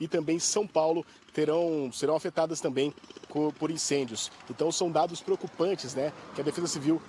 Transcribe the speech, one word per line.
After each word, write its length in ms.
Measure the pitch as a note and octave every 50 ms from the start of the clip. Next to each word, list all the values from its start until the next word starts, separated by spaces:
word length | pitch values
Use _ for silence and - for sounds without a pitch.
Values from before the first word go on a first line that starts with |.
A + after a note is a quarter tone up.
e 60 | D#3+ E3
também 300 | - E3+ D3+ D#3 E3 E3+
São 300 | - - - G#3 G#3 -
Paulo 380 | - E3 D#3 D#3+ E3 E3+ - - - - - - -
terão, 560 | D#3 D3+ D3+ D3+ E3+ F3 E3+ D#3+ D3+ C#3 B2 -
serão 240 | - - C#3+ D#3 D3+
afetadas 420 | - F3+ - E3 D#3+ D#3+ D#3+ -
também 340 | - D3+ B2+ C3+ C#3+ D3 - - - - - - - -
co-, 240 | - D3 D3+ D3+ D3 -
por 140 | D#3 D3+
incêndios. 580 | D#3+ D3+ - - C#3+ C#3 C3 A#2 A2 G#2 - - - - - -
Então, 200 | A#2 - D3+ E3+
são 220 | D#3+ - F#3 E3+
dados 300 | D#3 D#3 E3+ F3 E3+ -
preocupantes, 760 | - - G3 - - E3+ - - E3 F#3+ F#3+ - - A#2+ -
né, 160 | C3 C#3+ D3+ - - - - -
que 80 | -
a 20 | C#3
Defesa 240 | D3 - F3 F3 E3
Civil 340 | - D#3 C3+ D3+ E3 D#3 -